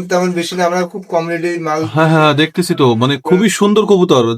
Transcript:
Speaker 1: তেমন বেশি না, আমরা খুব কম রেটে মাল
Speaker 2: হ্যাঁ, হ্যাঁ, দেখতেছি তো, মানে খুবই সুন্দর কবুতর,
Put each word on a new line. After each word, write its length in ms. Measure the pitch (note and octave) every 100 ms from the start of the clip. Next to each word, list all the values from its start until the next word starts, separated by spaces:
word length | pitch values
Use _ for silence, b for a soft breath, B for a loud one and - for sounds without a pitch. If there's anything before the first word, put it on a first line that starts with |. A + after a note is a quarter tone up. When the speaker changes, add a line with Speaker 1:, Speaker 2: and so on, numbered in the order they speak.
| F3+
Speaker 1:
তেমন 240 | F3+ F3+
বেশি 220 | F3 E3 F3+
না, 60 |
আমরা 160 | F3 F3+ F3+
খুব 160 | G#3 -
কম 160 | F3 E3
রেটে 220 | E3+ F3 E3+
মাল 220 | D#3+ D#3
Speaker 2:
হ্যাঁ, 240 | D#3 D#3 D#3+
হ্যাঁ, 240 | D#3+ D3+
দেখতেছি 380 | C#3+ D#3 - F3
তো, 120 | E3+ C3
মানে 200 | A2+ B2+ C#3
খুবই 300 | - F#3 G#3+
সুন্দর 360 | - G3+ G#3 G3+
কবুতর, 380 | G3 F3+ C3+ A#2